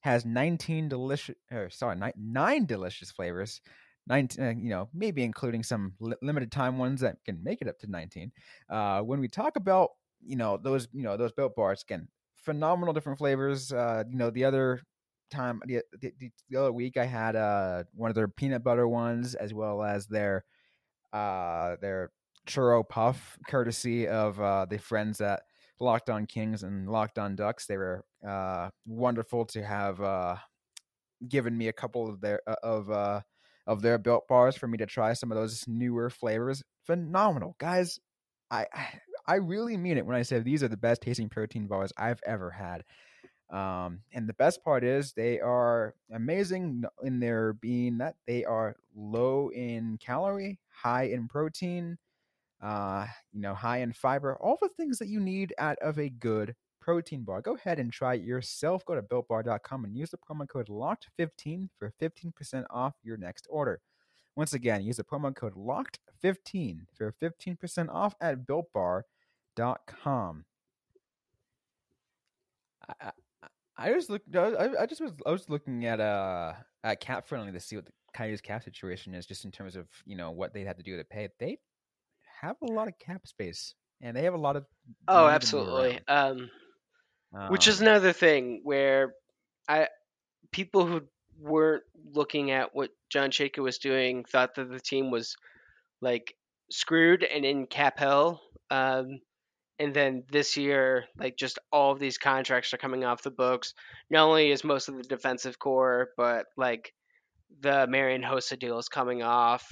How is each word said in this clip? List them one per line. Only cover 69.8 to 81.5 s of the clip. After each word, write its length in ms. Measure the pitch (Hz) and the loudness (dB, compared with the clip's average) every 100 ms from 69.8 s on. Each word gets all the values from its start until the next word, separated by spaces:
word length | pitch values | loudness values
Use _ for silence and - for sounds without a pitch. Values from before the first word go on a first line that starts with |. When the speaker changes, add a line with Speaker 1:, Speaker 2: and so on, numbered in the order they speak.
| - | -8
Speaker 1:
com. 600 | - 147 131 92 78 82 _ _ _ _ _ _ _ _ _ _ _ _ _ _ _ _ _ _ _ _ _ _ _ - | -8 -2 -2 -2 -8 -16 _ _ _ _ _ _ _ _ _ _ _ _ _ _ _ _ _ _ _ _ _ _ _ -20
I, 240 | - - - _ _ | -16 -16 -18 _ _
I, 40 | - _ _ - | -20 _ _ -6
I 160 | 175 | 0
just 160 | 302 320 | 0 0
looked, 240 | 202 - 175 | -8 -2 2
I, 340 | 196 226 220 254 | 2 2 0 0
I 60 | 233 | -2
just 160 | 320 | -4
was, 100 | 311 175 - | -8 -6 -4
I 60 | |
was 180 | 180 - | -4 -2
looking 360 | 147 143 120 117 | -6 -4 -4 -2
at, 140 | 110 | 0
uh, 540 | 107 101 95 90 82 90 - _ | 0 0 -2 -4 -6 -8 -18 _
at 180 | 113 104 | -4 -4
cap 260 | - 127 - | -4 -8 -6
friendly 240 | 135 101 | -10 -10
to 80 | 90 | -12
see 160 | - 107 | -12 -14
what 100 | 80 | -14
the 60 | _ _ | _ _
Coyotes 260 | - 110 107 | -10 -8 -8
cap 240 | - 107 | -8 -10
situation 500 | - - 95 90 - | -10 -14 -10 -10 -12
is, 120 | 92 85 | -14 -14
just 180 | 95 | -14
in 80 | 101 | -16
terms 240 | - 95 90 | -16 -16 -16
of, 120 | 82 - - | -18 -20 -16
you 100 | 95 | -12
know, 160 | 85 | -10
what 220 | 82 95 | -8 -8
they 100 | 107 | -8
have 140 | 95 90 | -10 -10
to 60 | |
do 120 | 87 90 | -10 -12
to 80 | |
pay. 240 | 78 107 101 _ | -10 -10 -12 _
They 180 | 131 | -10